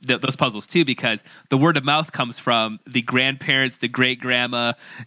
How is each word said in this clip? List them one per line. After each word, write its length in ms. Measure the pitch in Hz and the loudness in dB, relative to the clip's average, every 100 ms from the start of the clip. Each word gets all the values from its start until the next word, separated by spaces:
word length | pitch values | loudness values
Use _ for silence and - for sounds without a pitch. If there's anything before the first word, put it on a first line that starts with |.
the, 160 | 127 123 | -2 -2
those 180 | - - | -2 0
puzzles 300 | 135 104 - | -2 -2 -2
too, 180 | 180 143 | 0 2
because 380 | 120 123 107 - - _ | 0 -2 -2 -6 -20 _
the 80 | 135 | 2
word 200 | 160 151 | 4 2
of 60 | |
mouth 280 | 135 151 160 | 2 0 0
comes 280 | - 123 - | -4 -6 -4
from 400 | - 117 113 107 - | 0 2 0 -4 -4
the 140 | 123 | -4
grandparents, 720 | 117 127 131 135 139 135 131 - | 0 2 2 0 0 0 0 -2
the 100 | 120 | -4
great 320 | 120 127 123 | 0 0 0
grandma, 540 | 127 123 123 120 120 120 - - | 0 0 0 0 -2 -2 -10 -16